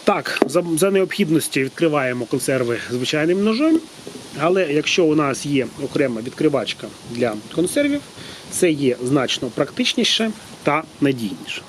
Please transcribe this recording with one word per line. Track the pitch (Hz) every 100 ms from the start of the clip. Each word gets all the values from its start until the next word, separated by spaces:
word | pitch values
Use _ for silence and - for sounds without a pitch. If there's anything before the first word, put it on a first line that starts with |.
Так, | - 185 127 - -
за, | 160 170 160
за | 196
необхідності | 196 185 - 180 160 - 143
відкриваємо | 131 - 165 147 131 123
консерви | 123 139 - 131 120 113 98
звичайним | 123 127 151 160 190
ножем, | 208 226 311 330 - - - - - 135
але | 160 190 160
якщо | 147 147 -
у | 160
нас | 151 143 131 147
є | 143 113 -
окрема | 139 151 135 110
відкривачка | 123 - 151 139 101 - 107 98 -
для | 120 120 107 -
консервів, | 165 180 294 285 285 - - - - -
це | - 175
є | 151 135 120
значно | 123 143 123 - 127
практичніше | 110 143 - 247 - 214 - 226 214 - -
та | - 147 156 -
надійніше. | 143 127 104 - - -